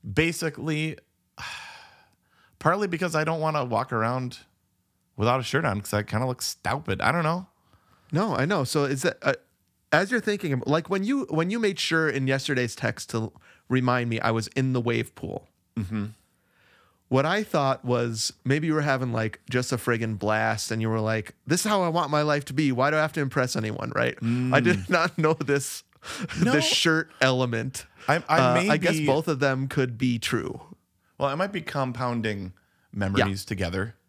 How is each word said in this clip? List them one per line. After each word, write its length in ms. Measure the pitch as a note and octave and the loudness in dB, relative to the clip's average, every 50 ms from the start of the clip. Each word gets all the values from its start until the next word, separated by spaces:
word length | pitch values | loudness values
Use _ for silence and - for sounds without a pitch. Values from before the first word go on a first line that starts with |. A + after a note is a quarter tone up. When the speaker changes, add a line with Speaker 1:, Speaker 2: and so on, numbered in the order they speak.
| _ - G2+ | _ -4 0
Speaker 1:
basically, 840 | - D#3+ E3 E3 - E3+ D#3+ D3 - A#2 D#3 D#3 D3+ D#3 D#3+ D3 - _ _ _ _ _ _ _ - | 0 0 0 0 -2 -4 -6 -6 -6 -6 -4 -4 -2 -4 -6 -6 -10 _ _ _ _ _ _ _ -16
<sighs> 80 | - - - - - - - - - - - _ _ _ _ _ _ _ _ _ _ _ _ _ | -14 -12 -12 -14 -14 -16 -20 -20 -20 -20 -20 _ _ _ _ _ _ _ _ _ _ _ _ _
partly 280 | - D#3 F3 G3+ G#3 G3 | 2 2 2 2 0 -2
because 280 | E3+ E3 F#3 F3 E3 | -2 -2 -4 -2 0
I 80 | D#3 D#3 | 0 0
don't 160 | D3+ E3 D#3+ | 0 -2 -2
wanna 240 | D#3 D#3 D3+ D3+ C3 | -2 -2 0 0 -2
walk 260 | B2+ A#2 A2 B2+ - | 0 0 -2 -2 0
around 480 | B2+ A2+ A2 A2+ B2 C3 B2+ B2 A#2+ - - _ _ _ _ _ _ _ _ _ _ _ _ _ _ - | -2 -2 0 0 -2 -2 -4 -6 -8 -10 -20 _ _ _ _ _ _ _ _ _ _ _ _ _ _ -2
without 220 | G#2+ A#2 B2 C3 | 2 2 2 2
a 40 | B2 | 0
shirt 220 | - - - D#3+ | 0 -2 0 0
on 160 | C#3+ G2 G#2 | 0 -2 -2
'cause 120 | G2+ - - | -4 -2 -2
I 100 | G#2 G#2 | -2 -2
kinda 220 | - - G#2+ B2+ B2+ | 0 -2 -2 -2 -2
look 140 | B2+ - | -4 -4
stupid. 600 | - - - _ _ F2 A2+ C#3+ D#3+ - F#2+ - | -6 -8 -8 _ _ -4 -4 -4 -2 -4 -4 0
I 100 | - A2 | 2 2
don't 120 | C#3+ F3 E3 | 2 2 2
know. 240 | D#3 E3 F3+ F#3 - _ _ _ _ _ _ _ _ _ _ _ _ | 0 -2 -2 -6 -12 _ _ _ _ _ _ _ _ _ _ _ _
Speaker 2:
No, 240 | - D3+ G3+ A3+ D#3 | -2 0 0 0 0
I 100 | - C3 | 0 2
know. 180 | D#3 G#3 F3+ C3+ | 2 2 0 0
So 220 | A#2+ - D#3 C#3+ | 0 0 0 0
is 160 | C#3 C3+ C3 C3+ | 0 -2 0 0
that, 140 | F3 - - | -2 -2 0
uh, 120 | - C3 C3+ - _ _ _ _ _ _ _ _ _ _ | 0 -2 -2 -2 _ _ _ _ _ _ _ _ _ _
as 200 | - D3 G#3 G3 | 2 2 4 4
you're 80 | B3+ A#3 | 0 0
thinking, 400 | - - G#3 G3+ - E3 C#3 B2+ - | 0 0 -2 -2 0 -2 -2 -2 0
like, 240 | - D3 E3 D#3+ - | 2 2 0 2 0
when 140 | F#3+ G3 F#3+ | -2 -2 0
you, 220 | G#3 C#4 C#4 B3+ - | 0 0 -2 -2 -2
when 200 | D3+ D#3 E3 F3+ | 0 0 0 0
you 100 | G#3 A#3+ | 0 0
made 200 | A3+ G3+ F#3+ - | 0 0 0 0
sure 280 | - - E3 E3 D#3+ D#3 | -2 0 2 2 2 2
in 180 | A#2+ C3+ C3+ C3 | 0 0 0 2
yesterday's 480 | C3+ C3+ C3 - C#3+ B2+ B2 A#2 - | 0 0 0 0 0 0 0 -2 -4
text 340 | - - A2+ A2+ - - - | -2 -4 -4 -4 -4 -8 -4
to 200 | - A#2 A2 G#2+ _ - _ - - _ _ _ | -4 -2 -2 -4 _ -14 _ -20 -20 _ _ _
remind 400 | B2 C3 B2+ B2+ B2 B2 A#2+ A#2+ | 0 2 2 2 2 2 0 0
me 100 | A#2 A2+ | -2 0
I 120 | - A#2 | 2 2
was 160 | A2+ A2+ A2 - | 2 2 0 -2
in 240 | - C3 C3 C3+ B2+ | -2 0 0 2 2
the 80 | B2+ | 0
wave 340 | A2+ A#2 A#2 A2+ A2 - _ | 0 0 0 0 -2 -4 _
pool, 320 | - - F2+ F#2 - - _ _ _ _ _ _ - | -12 -10 -8 -8 -10 -12 _ _ _ _ _ _ -6
Speaker 1:
Mm-hmm. 300 | G#2 F2 G#2+ G#2+ G2+ G#2 G#2+ _ _ _ _ _ _ _ _ _ _ _ _ _ _ _ _ _ _ _ | -6 -4 -4 -6 -6 -6 -10 _ _ _ _ _ _ _ _ _ _ _ _ _ _ _ _ _ _ _
Speaker 2:
what 180 | B2+ C3 C#3 | 2 2 2
I 180 | D#3 F3+ G#3 G#3+ | 2 0 -2 -2
thought 400 | - - E3 C#3 C3+ C3+ - - | 0 0 0 2 2 0 -2 0
was 480 | B2 B2 A#2+ A#2 A#2+ A2+ A2 - - - _ _ | 0 0 0 0 -2 -2 -4 -4 -6 -6 _ _
maybe 240 | B2 C3+ D3+ D#3 E3 | 0 0 2 2 0
you 60 | D#3 | 0
were 80 | D#3 | 0
having, 320 | D3 D3 C3+ C3 C3 B2 A#2 | 2 2 0 0 0 -2 -2
like, 260 | A2+ A2+ A2 - - _ - | -2 -2 -2 -4 -8 _ -2
just 220 | A#2 B2 B2+ - | -2 -2 0 0
a 60 | - A#2+ | -4 -2
friggin' 420 | - - A#2+ A2+ A#2 A2 A2 G2 | 0 0 0 0 0 -4 -4 -2
blast 500 | - G#2 G#2+ A2 A2 A2 A2 G#2+ - - | 0 0 2 2 2 2 0 0 -2 -4
and 120 | A2+ A2 | -4 -2
you 80 | A2 A2 | 0 0
were 100 | A2 A2+ | 0 0
like, 340 | G#2+ A2 A2 A2 G#2+ - - _ _ - | 0 0 0 -2 -4 -6 -14 _ _ 0
"This 140 | D3+ F3+ - | 0 0 2
is 40 | G#3+ | 2
how 100 | G#3+ G3 | 2 2
I 60 | F3+ F3 | 2 2
want 220 | D#3+ E3+ E3 C#3+ | 2 0 0 2
my 100 | D3+ D3+ D3+ | 2 2 2
life 200 | D3+ D3 D3 C#3 | 4 2 0 0
to 80 | - C3 | -4 -2
be. 200 | C3+ D#3+ C#3 C3 | 0 2 2 2
Why 180 | A#2+ C3 C#3+ | 2 2 2
do 60 | D3+ D#3 | 4 2
I 20 | |
have 140 | D3+ D#3 - | 0 0 0
to 80 | E3 | -2
impress 340 | C#3+ C3+ - D3 B2+ B2+ - | -4 -2 0 0 0 0 0
anyone?" 360 | - A2 A2 G#2+ - - - - | -2 -2 -4 -4 -4 -6 -4 0
Right? 220 | - A#2+ A#2+ - - | 0 0 0 0 -2
I 380 | - A2+ A#2 B2 B2+ B2+ B2+ C#3 | -2 -2 0 0 0 4 4 4
did 200 | D3 F3 F3+ G3 | 6 6 4 2
Speaker 1:
Mm. 100 | F#2 - | 0 0
Speaker 2:
<laughs> 80 | F#3 E3+ | 2 2
not 200 | E3 F3 - - | 2 2 0 2
know 160 | D#3+ D#3 D#3+ | 2 2 2
this, 500 | - D#3+ C3+ C#3+ C#3+ C#3 - - - - _ _ _ - - - - A3+ D#3 - D2+ | 2 0 0 0 0 0 -4 -10 -12 -14 _ _ _ -16 -14 -10 -10 -8 -8 -2 0
Speaker 1:
No. 100 | E3 A3+ | 0 4
Speaker 2:
this 140 | C4 D4+ D#4+ | 4 2 2
shirt 440 | D#4 - - - E3+ D#3+ D#3+ D#3+ - - - | 2 2 2 4 4 4 2 0 -4 -2 2
element. 640 | C3 C3 C3 B2+ C3 B2 A#2 A2+ A#2 C3+ C3 - - - _ - - - | 2 2 4 4 0 0 0 -2 -4 -4 -6 -10 -14 -16 _ -12 -2 0
Speaker 1:
I, 120 | C#3+ E3+ - - | 0 0 2 2
I 100 | D#3 - | 4 4
Speaker 2:
Uh, 140 | C3 B2+ B2 | 4 4 4
Speaker 1:
may 140 | B2+ - - | 4 4 2
Speaker 2:
I 60 | - D#3 | 2 2
guess 200 | F3+ E3 D#3+ D#3 | 2 2 0 2
Speaker 1:
be 80 | D3+ | 2
Speaker 2:
both 240 | D3 C3 D3 D#3+ - | 2 2 2 2 0
of 100 | D#3 C3 | 0 0
them 300 | C#3+ C#3 C3 C3 C3+ C3+ | 2 0 2 0 -2 -2
could 280 | - D3+ C3 B2+ A#2+ A2 | 0 0 0 0 0 0
be 220 | C3 B2+ A#2+ A#2 | 0 0 0 0
true. 400 | - - - A2+ - - - - - - - _ _ _ _ _ _ _ _ _ | -2 -2 -2 -2 -2 -4 -8 -10 -14 -16 -20 _ _ _ _ _ _ _ _ _
Speaker 1:
Well, 120 | C3 C#3 | -2 -2
I 60 | C3+ | 0
might 180 | D#3 F#3 G3+ G3 | 0 -2 -2 -2
be 80 | F3+ | -6
compounding 880 | D#3 - - D3 C3+ B2+ A#2+ A#2 C3 B2 A#2+ A#2 G#2+ A2 G#2 G2+ G2 F2+ - _ _ _ _ _ _ _ | -8 -6 -4 -2 -2 -2 -2 -4 -4 -2 -2 -2 -2 -2 -4 -4 -6 -10 -12 _ _ _ _ _ _ _
memories 520 | - G2+ G2+ F#2+ G2 F#2+ - G2 G2 F#2+ - | -4 -2 -2 2 2 2 2 2 0 -4 -4
Speaker 2:
Yeah. 40 | - | -6
Speaker 1:
together. 480 | A2+ F2+ F#2+ E2+ F2 F#2+ F#2+ A#2 - _ _ | -4 -4 -2 -2 -2 -2 -4 -4 -8 _ _